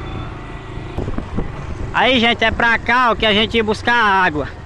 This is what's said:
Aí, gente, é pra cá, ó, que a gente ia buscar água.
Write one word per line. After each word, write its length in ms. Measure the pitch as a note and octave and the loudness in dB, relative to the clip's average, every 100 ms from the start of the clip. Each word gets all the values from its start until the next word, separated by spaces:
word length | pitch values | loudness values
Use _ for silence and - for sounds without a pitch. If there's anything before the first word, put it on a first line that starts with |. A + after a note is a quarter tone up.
| - - - - - - - - - - - - - - - - - - - | -8 -8 -10 -12 -12 -12 -12 -12 -8 -6 -4 -4 -4 -4 -4 -6 -8 -8 -2
Aí, 260 | E3 A3 C4 | 2 4 4
gente, 240 | A#3 A#3 | 4 2
é 80 | A3+ | 0
pra 280 | - A#3 A3 | 2 2 2
cá, 320 | - A#3+ B3 | 2 2 2
ó, 40 | G#3 | 2
que 100 | A3 | 2
a 80 | |
gente 240 | G3+ A3 A#3 | 2 2 2
ia 60 | |
buscar 320 | G#3+ G#3 B3 A#3+ | 0 0 0 2
água. 520 | G#3+ F#3+ F#3 D3 C3 - | 4 4 2 0 -4 -8